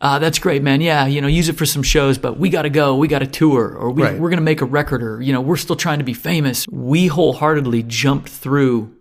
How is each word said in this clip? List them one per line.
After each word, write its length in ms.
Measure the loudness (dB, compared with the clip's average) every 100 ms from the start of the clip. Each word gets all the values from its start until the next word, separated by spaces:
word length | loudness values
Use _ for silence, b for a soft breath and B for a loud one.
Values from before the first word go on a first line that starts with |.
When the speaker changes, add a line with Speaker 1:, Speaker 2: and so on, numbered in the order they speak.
Speaker 1:
"Ah, 180 | 0 0
that's 180 | 0 0
great, 240 | 0 0
man. 200 | 2 2
Yeah, 260 | 2 2 0
you 120 | 0
know, 80 | 0
use 220 | 0 0
it 60 | 0
for 80 | -2
some 160 | -2
shows, 380 | 0 2 2 0
but 180 | -2 -2
we 120 | -2
gotta 200 | 0 0
go, 260 | 2 2 2
we 120 | 2
gotta 180 | 2 -2
tour, 500 | 2 4 4 0 -2
or 100 | -4
we, 140 | 0
Speaker 2:
Right. 160 | 0 0
Speaker 1:
we're 100 | -2
gonna 120 | 0
make 180 | 0 0
a 40 | 0
record, 360 | -2 -2 -4
or, 180 | -4 -6
you 120 | -2
know, 80 | -2
we're 140 | 0 -2
still 220 | -2 -4
trying 200 | -2 -2
to 80 | -4
be 80 |
famous." 540 | -6 -2 0 0 -2 -6
We 380 | -6 0 2 2
wholeheartedly 760 | 2 0 2 0 0 0 -2
jumped 460 | -2 -2 0 0 -4
through 600 | -10 -2 2 2 2 -4 -14